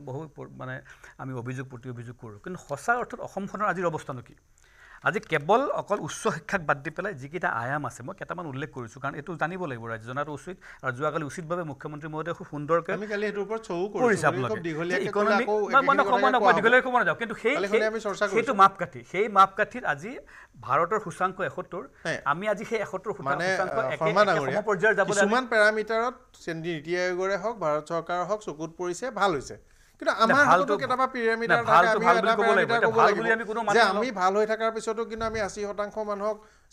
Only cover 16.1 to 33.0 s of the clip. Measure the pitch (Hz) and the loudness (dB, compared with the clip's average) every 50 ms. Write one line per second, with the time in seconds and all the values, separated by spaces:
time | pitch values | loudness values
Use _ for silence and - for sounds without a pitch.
16.1 | 262 240 254 262 262 247 208 190 170 165 180 226 247 254 247 262 247 240 208 170 | 2 2 4 4 4 4 6 6 6 6 6 6 6 4 4 4 2 2 2 2
17.1 | 151 - 233 220 226 - - 226 - - 190 196 208 208 214 220 214 226 208 208 | 0 -2 -4 -8 -6 -4 -2 -2 0 0 0 0 0 0 0 0 -2 -4 -6 -6
18.1 | 185 170 214 196 196 220 226 254 247 196 190 190 190 - 175 - - 123 117 - | -4 -2 -2 0 0 0 0 2 6 8 6 6 6 4 -8 -8 -10 -12 -14 -6
19.1 | - 180 214 233 202 196 190 190 190 - 208 208 - 247 247 180 147 135 160 220 | -2 -2 -2 2 6 6 6 6 4 0 -2 -2 -4 -6 -4 -4 -4 -4 -6 -12
20.1 | 277 - - - - - - - _ 147 - - 131 147 170 170 220 214 214 185 | -12 -14 -16 -18 -20 -20 -20 -20 _ -12 -4 0 2 2 2 2 0 -2 -4 -4
21.1 | 156 - 185 190 185 - 185 147 - - 180 - - 185 254 - _ _ - 170 | -6 -2 -2 -2 -2 -2 -6 -6 -6 -6 -10 -10 -10 -12 -12 -12 _ _ -6 -6
22.1 | 151 - - 131 147 170 202 214 208 180 226 - 233 220 196 - - 185 - 220 | -6 -4 -2 -2 -2 -2 -2 -4 -4 -4 -4 -6 -4 -4 -4 -4 -8 -8 -6 -8
23.1 | 185 - 131 135 143 156 170 185 190 180 190 - 143 135 131 131 151 143 160 160 | -8 -6 -4 -4 -2 0 0 0 0 0 -2 -2 -2 -2 -2 -2 -2 -2 0 2
24.1 | 165 196 208 196 175 156 139 135 135 156 180 220 202 175 185 220 208 208 196 - | 4 4 4 4 4 2 0 0 -2 -2 0 0 0 2 2 2 4 4 2 2
25.1 | 208 202 196 202 220 254 262 233 240 220 208 214 220 220 208 214 226 226 233 247 | 2 2 4 4 4 2 0 2 4 4 4 4 4 2 -2 -2 0 0 0 -2
26.1 | 240 - _ _ - - - 175 165 165 160 175 170 151 135 165 175 180 180 180 | -4 -8 _ _ -20 -14 -8 -8 -6 -6 -4 -6 -6 -6 -4 -4 -2 0 0 0
27.1 | 180 175 185 190 196 185 180 220 240 214 175 151 147 151 151 - 170 165 160 - | 0 0 0 0 0 -2 -2 -4 -4 -2 0 0 0 0 -2 -2 -4 -4 -2 -2
28.1 | 175 180 180 170 208 214 - - 147 151 165 160 165 - 180 180 175 - 240 262 | -2 -2 -2 -2 -4 -4 -4 -6 -8 -8 -8 -10 -8 -6 -6 -4 -4 -4 -6 -6
29.1 | 220 196 190 202 165 135 113 - 107 - - _ _ _ _ _ _ - 294 - | -2 0 2 2 2 0 -4 -8 -14 -16 -18 _ _ _ _ _ _ -6 -2 0
30.1 | - 190 220 220 180 285 294 254 - - 277 254 403 403 277 254 254 247 262 254 | 2 4 6 6 8 8 8 8 8 6 6 4 0 0 0 0 0 2 0 0
31.1 | 254 247 233 226 226 220 233 226 175 233 233 220 151 165 180 226 214 208 175 180 | 0 0 0 0 0 0 2 2 2 4 4 6 6 6 8 6 4 4 4 4
32.1 | - - 190 220 226 214 233 226 - 185 170 214 233 233 214 233 220 226 | 4 4 4 2 2 4 4 4 4 4 4 4 2 2 4 4 6 6